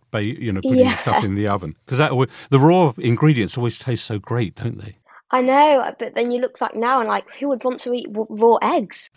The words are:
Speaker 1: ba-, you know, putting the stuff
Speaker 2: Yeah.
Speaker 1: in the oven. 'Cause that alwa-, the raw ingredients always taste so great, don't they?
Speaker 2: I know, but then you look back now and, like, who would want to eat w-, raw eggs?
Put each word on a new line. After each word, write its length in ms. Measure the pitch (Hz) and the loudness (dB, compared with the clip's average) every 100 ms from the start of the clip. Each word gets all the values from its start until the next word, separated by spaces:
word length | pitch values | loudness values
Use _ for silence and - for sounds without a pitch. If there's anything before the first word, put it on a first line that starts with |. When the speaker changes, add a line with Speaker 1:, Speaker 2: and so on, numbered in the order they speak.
| _ | _
Speaker 1:
ba-, 120 | 110 | -6
you 300 | 104 - 117 | -4 -6 -6
know, 80 | 95 | -4
putting 220 | 269 254 127 | 2 4 2
the 80 | 113 | 0
stuff 220 | - - | 0 0
Speaker 2:
Yeah. 40 | 101 | 0
Speaker 1:
in 80 | |
the 140 | 101 104 | -2 -2
oven. 280 | 101 82 - - | -2 -6 -12 -4
'Cause 120 | 131 | 0
that 140 | 147 | 2
alwa-, 160 | 127 127 - - | 2 -2 -6 0
the 80 | 139 | 4
raw 340 | 151 185 156 117 | 6 6 4 2
ingredients 600 | 120 117 151 131 95 127 | -2 2 4 2 0 -2
always 200 | 120 - | -4 -4
taste 260 | - 113 | -6 -6
so 140 | - 107 | -6 -8
great, 360 | - 117 104 - | -4 -4 -4 -6
don't 240 | 117 - | -10 -8
they? 160 | 104 - _ - - | -14 -20 _ -20 -4
Speaker 2:
I 100 | 254 | -2
know, 500 | 254 269 302 277 - - | 2 4 6 4 0 -8
but 160 | 220 | -8
then 160 | - 240 | -4 -4
you 100 | 240 | -2
look 180 | 247 - | -4 -6
back 180 | 240 - | -8 -4
now 240 | 233 262 | -2 0
and, 80 | 220 | 0
like, 200 | 202 - | -4 -6
who 140 | - 285 | -8 -4
would 160 | 247 | -2
want 160 | 254 247 | -4 -6
to 120 | 247 | -6
eat 200 | 247 - | -6 -6
w-, 140 | 208 220 | -8 -8
raw 260 | 214 233 220 | 2 2 4
eggs? 480 | 220 330 190 - - | 0 -2 -4 -12 -20